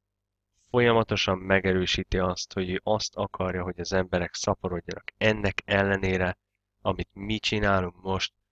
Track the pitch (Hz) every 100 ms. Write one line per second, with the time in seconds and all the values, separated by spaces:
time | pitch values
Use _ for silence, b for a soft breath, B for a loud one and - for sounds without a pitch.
0 | _ _ _ _ _ _ _ 123 120 113
1 | 110 104 - 92 95 95 95 92 90 -
2 | 95 92 90 90 - - 92 92 - 107
3 | - - 101 - 92 90 90 90 87 95
4 | 92 90 87 - - 98 92 87 - 90
5 | - - 110 107 101 - - 101 98 98
6 | 95 92 90 - _ _ _ _ 98 92
7 | - - 101 107 - 107 104 98 90 90
8 | 92 95 - - _